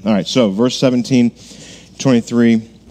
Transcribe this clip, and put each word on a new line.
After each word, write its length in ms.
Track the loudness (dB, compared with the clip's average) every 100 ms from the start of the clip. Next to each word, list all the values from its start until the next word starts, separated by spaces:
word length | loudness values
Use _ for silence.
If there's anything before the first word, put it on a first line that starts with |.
| -4
All 80 |
right, 140 | -2 -2
so 240 | 0 0
verse 260 | 0 -2 0
seventeen, 540 | -2 -2 0 0 0 -2 -20 -20 -20 -20 -20 -6
twenty-three. 720 | 0 0 0 0 2 2 -2 -20 -20